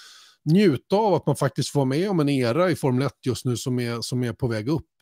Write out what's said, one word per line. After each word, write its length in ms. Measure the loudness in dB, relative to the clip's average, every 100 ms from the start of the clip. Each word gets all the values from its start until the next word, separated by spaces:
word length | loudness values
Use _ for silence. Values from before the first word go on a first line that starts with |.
| -20 -20 -20 _ 2
njuta 500 | 4 4 2 0 0
av 180 | 2
att 120 | 2 0
man 100 | 0
faktiskt 340 | -2 -2 -2
får 100 | 0
vara 60 | 0
med 240 | 0 0
om 100 | 0
en 100 | 2
era 420 | 2 0 2 0
i 40 | 0
Formel 320 | 0 0 -2
ett 180 | -4 -6
just 200 | -4 -4
nu 120 | -4
som 220 | -4 -4
är, 220 | -4 -6
som 220 | -6 -4
är 100 | -4
på 140 | -4 -4
väg 200 | -4 -2
upp. 180 | -4 -6 _